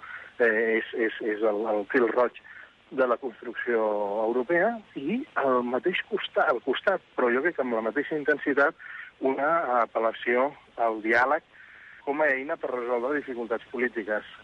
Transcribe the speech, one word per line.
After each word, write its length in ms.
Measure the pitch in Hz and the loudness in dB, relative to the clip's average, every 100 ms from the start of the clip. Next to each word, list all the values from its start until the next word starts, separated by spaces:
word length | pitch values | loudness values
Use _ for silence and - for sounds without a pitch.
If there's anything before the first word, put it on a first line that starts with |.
| - - - | -10 -16 -14
eh, 460 | - 120 110 113 110 | 2 2 4 2 0
és, 120 | - | -2
és, 260 | 127 110 - | -2 -2 -2
és 200 | 104 104 | -4 0
el, 200 | 110 104 113 | 0 0 0
el 180 | 107 101 | -2 0
fil 220 | - 113 | 2 2
roig 320 | 110 120 - - - - _ | 2 0 -2 -18 -20 -20 _
de 220 | _ 135 127 | _ 0 0
la 100 | 117 | 0
construcció 640 | 131 - 120 - - 117 107 104 101 104 | -4 -10 -10 -6 -2 0 2 0 -2 0
europea, 560 | 110 123 123 170 202 233 - | 0 0 0 2 2 -2 -10
i 280 | - 139 233 311 | -8 -4 -4 -4
al 300 | - 135 127 | -2 2 2
mateix 360 | 123 123 180 190 | 2 0 0 -2
costat, 420 | - 208 - 208 165 | -4 -6 -2 0 2
al 140 | 123 | 2
costat, 400 | - - - 180 - | 0 0 0 0 -2
però 180 | - 123 | -2 2
jo 100 | 123 | 2
crec 140 | 165 - | 0 0
que 80 | |
amb 100 | 127 | -2
la 80 | 113 | 0
mateixa 320 | 110 110 139 | 0 -2 -2
intensitat, 640 | 156 143 147 - 135 143 - - - - - | -2 0 0 0 2 2 0 -12 -16 -18 -4
una 320 | 135 135 143 170 143 123 | -2 0 0 0 2 2
apel·lació 720 | 110 - 113 110 127 123 135 143 - | 2 0 0 -2 0 2 2 -2 -14
al 260 | - 117 110 | -2 0 0
diàleg 400 | 107 117 131 156 - - - - - - | 2 2 4 2 -2 -20 -20 -20 -20 -10
com 180 | - 143 | -4 0
a 60 | 151 | 2
eina 260 | 131 139 160 | 2 -2 -6
per 140 | 147 | -4
resoldre 460 | 123 120 123 123 147 | -4 -2 -2 0 -2
dificultats 480 | 135 120 113 110 - | -4 -8 -4 -4 -4
polítiques, 640 | 127 123 117 98 107 - - | -4 -2 -2 -4 -4 -6 -16